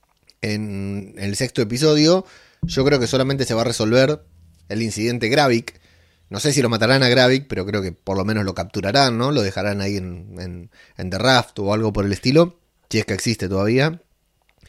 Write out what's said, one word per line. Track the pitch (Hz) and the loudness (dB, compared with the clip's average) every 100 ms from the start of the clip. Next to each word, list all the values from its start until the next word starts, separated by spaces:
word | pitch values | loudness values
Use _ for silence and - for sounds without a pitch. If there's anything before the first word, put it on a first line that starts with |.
| _ _ _ - | _ _ _ -10
en | 110 104 107 98 98 101 98 - | -6 -4 -6 -6 -6 -6 -10 -10
el | 98 101 | -6 -4
sexto | 127 - | -4 -2
episodio. | 107 123 156 151 156 185 185 - _ - | -4 0 2 4 4 4 0 -18 _ -10
Yo | 170 - 135 | -6 0 2
creo | 143 | 2
que | 117 | 2
solamente | 131 131 139 | 0 0 -2
se | 123 | -2
va | 113 | 0
a | 120 | -2
resolver | 117 110 123 135 151 _ _ - _ - | 0 2 4 4 0 _ _ -20 _ -10
el | 104 | -6
incidente | 113 104 113 117 113 | -4 -2 -4 -2 0
Gravik. | 143 139 117 - - _ _ _ _ - | 2 4 2 0 -18 _ _ _ _ -12
No | 101 | -4
sé | 151 | -2
si | 143 | 2
lo | 117 | 2
matarán | 113 110 135 | 2 2 4
a | 127 | 4
Gravik, | 127 127 131 139 | 4 4 4 -2
pero | 95 95 | -8 -4
creo | 104 | -4
que | 95 | -4
por | 82 - 95 | -8 -4 -2
lo | 98 | 0
menos | 110 95 | -2 -2
lo | 92 | -4
capturarán, | 90 104 98 131 135 117 | -6 -4 0 2 2 2
¿no? | 131 | 0
Lo | 143 | 0
dejarán | 101 95 104 101 | -2 -2 -4 -2
ahí | 98 101 | -4 -6
en, | 92 87 101 90 | -8 -12 -16 -14
en, | 90 87 85 _ - - | -12 -12 -16 _ -20 -10
en | 92 | -8
The | 95 | -2
Raft | 120 127 - - | 2 2 2 -4
o | 98 | -2
algo | 107 110 | 0 0
por | 101 | 0
el | 98 | -2
estilo, | 98 127 147 175 - _ _ - | -2 2 4 4 0 _ _ -4
si | 110 | -4
es | 104 | -2
que | |
existe | 98 123 110 92 | -4 -4 -4 -2
todavía. | 95 101 123 151 170 _ _ _ _ _ _ | -2 0 2 0 -2 _ _ _ _ _ _